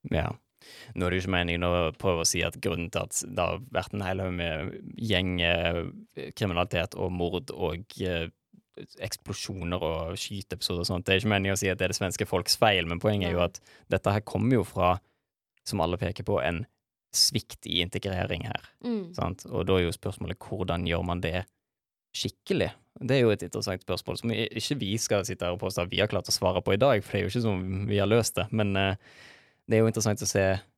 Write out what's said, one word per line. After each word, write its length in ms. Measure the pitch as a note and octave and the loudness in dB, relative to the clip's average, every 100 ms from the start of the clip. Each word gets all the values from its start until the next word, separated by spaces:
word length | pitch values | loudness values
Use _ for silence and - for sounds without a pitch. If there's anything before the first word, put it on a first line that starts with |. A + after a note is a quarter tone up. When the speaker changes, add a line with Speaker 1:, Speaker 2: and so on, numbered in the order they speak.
| - | 0
Speaker 1:
Ja. 200 | D#2+ - - _ _ - - - | 0 0 -6 _ _ -20 -20 -12
Nå 120 | A2 F2+ | -2 0
er 40 | |
det 80 | F#2 | 0
jo 20 | F#2 | 2
ikke 60 | |
meningen 300 | F#2 F2 E2+ | 2 2 2
å 280 | F2 F2 D#2+ - | 2 4 2 0
prøve 240 | G2 E2+ | 0 2
å 40 | E2 | 2
si 140 | F2+ | 2
at 120 | E2+ - | -2 -2
grunnen 300 | F#2+ E2+ E2+ | -2 -2 -2
til 80 | - | -4
at 180 | - - - | -4 -4 -4
det 120 | G2 | -2
har 160 | F2 F2 - | 0 -2 -2
vært 220 | F2+ - | -4 -2
en 60 | G#2 | -4
hel 160 | F#2 F#2+ | -2 -2
haug 120 | F#2 | -2
med 380 | F2+ E2+ D#2 F#2 - - - | -2 -4 -4 -6 -10 -14 -8
gjeng, 440 | A2 F2+ F#2 F2+ | 0 2 2 2
eh, 920 | E2+ E2+ E2+ E2+ F2 - G#3+ - C#2 - | 4 4 2 0 -4 -10 -16 -12 -12 -4
kriminalitet 580 | G2+ F2 F2+ F2 D#2+ - | -2 0 0 0 -2 -4
og 140 | F#2 | -4
mord 380 | F2+ F2 F2+ - | 0 0 -2 -6
og, 340 | D2+ F2 F2 G2+ - | -4 -4 -4 -10 -6
eh, 280 | F#2 E2+ E2 _ _ - _ - - - | -2 -2 -4 _ _ -20 _ -20 -20 -12
eksplosjoner 800 | A2+ - - G#2 - G2 E2+ F2+ | -10 -10 -10 -8 -8 -6 -4 -2
og 340 | D#2+ E2 E2 F#2+ | -2 -2 -4 -6
skyteepisoder 640 | - G2+ - - - F2 | -8 -10 -10 -8 -4 -2
og 60 | F2 | -2
sånt. 180 | F2+ F2+ | -2 2
Det 80 | |
er 60 | F#2+ | 2
ikke 120 | G#2+ | 4
meningen 200 | G2+ G2 G2 | 2 2 0
å 20 | |
si 100 | G2 | 0
at 100 | F#2 | 0
det 60 | F#2 | -2
er 20 | |
det 80 | - | 0
svenske 280 | F#2+ - G2+ | -2 -2 0
folks 280 | F2+ - - | 0 0 4
feil, 300 | A2+ F#2+ E2 | 6 4 0
men 140 | E2+ | 0
poenget 280 | G#2+ G#2 F2 | 2 2 0
er 40 | |
jo 60 | F2 | 2
Speaker 2:
Nei. 60 | F2 | 0
Speaker 1:
at 140 | - - - _ | 0 -20 -20 _
dette 240 | F#2+ - | 0 2
her 80 | G2+ | 0
kommer 320 | - A2 A2+ | 0 0 2
jo 120 | B2+ | 2
fra, 340 | F#2 - F2+ F#2 _ _ _ _ _ _ | 2 2 4 2 _ _ _ _ _ _
som 160 | - G#2 | -6 0
alle 160 | E2 F2+ | 0 0
peker 280 | F#2 G2 | -2 -4
på, 180 | F#2+ G2 | 0 2
en 220 | C2+ E2+ - _ _ _ _ | 2 -2 -6 _ _ _ _
svikt 540 | - - G#2 - - - | 2 2 0 -6 -14 -4
i 140 | E2+ | -2
integrering 600 | F2 - G2 F#2 F2+ - | -2 -4 -4 -2 -2 -2
her. 180 | - - - _ | -4 -8 -10 _
Speaker 2:
Mm. 300 | A#3+ A3 F3 | -6 -4 -6
Speaker 1:
Sant? 320 | F3+ E2+ F#2+ - | -4 -4 -4 -6
Og 200 | F#2 F#2 | -2 2
da 80 | F#2+ | 4
er 80 | |
jo 80 | F2 | 2
spørsmålet, 440 | - - - F2 F2+ | -2 -8 -6 -8 -8
hvordan 480 | - G2 F#2 F2 F2 | -8 -6 -2 -2 0
gjør 180 | E2+ | 0
man 160 | F2+ F2 | 0 -2
det 260 | F2 F2+ F#2+ _ _ _ _ _ _ | -2 -2 -6 _ _ _ _ _ _
skikkelig? 580 | - - - - F3+ F2 - _ - | -6 -6 -6 -2 0 0 -4 _ -8
Det 160 | B2 C3+ | 0 4
er 40 | |
jo 80 | A#2 | 6
et 120 | G#2 | 4
interessant 380 | F2 A2 G#2 F#2 | 0 -4 -4 -4
spørsmål, 380 | - F2+ - G#2+ | -4 -4 -4 -4
som 120 | A#2 | -2
i-, 180 | G#2+ A2+ | -2 -2
ikke 260 | A2 - C#3+ | -4 -4 -4
vi 180 | G2 A2 | -2 -2
skal 260 | - G#2 | 2 0
sitte 180 | F#2 F#2 F2 | 0 -4 -4
her 60 | |
og 80 | F2+ | -2
påstå 220 | F#2 F#2+ | -2 -2
at 60 | F2 | -2
vi 80 | - | 2
har 60 | G#2 | 2
klart 200 | F#2+ - | 0 -2
å 40 | - | 0
svare 240 | F#2+ F#2 | 2 2
på 120 | - | 2
i 20 | G2 | 4
dag, 260 | C#3 A2 | 6 4
for 100 | - | 2
det 80 | G2+ | -2
er 80 | F#2+ | 0
jo 40 | |
ikke 140 | A#2+ A2+ | 0 0
sånn 380 | F#2+ F#2 F#2+ G#2 | 0 -2 -4 0
vi 80 | G2+ | 2
har 80 | G2 | 6
løst 280 | A#2 A2 | 4 4
det. 120 | - F#2+ | -2 -2
Men, 240 | A2 G#2 G2 | 0 2 2
eh, 180 | G2 F#2+ - - - - _ _ - | 2 0 -8 -20 -20 -20 _ _ 2
det 80 | A2 | 4
er 60 | |
jo 20 | A2+ | 6
interessant 320 | A2 G#2+ G2+ | 4 0 0
å 40 | G2 | 0
se 160 | G#2 F#2+ F#2+ - | 4 4 2 -4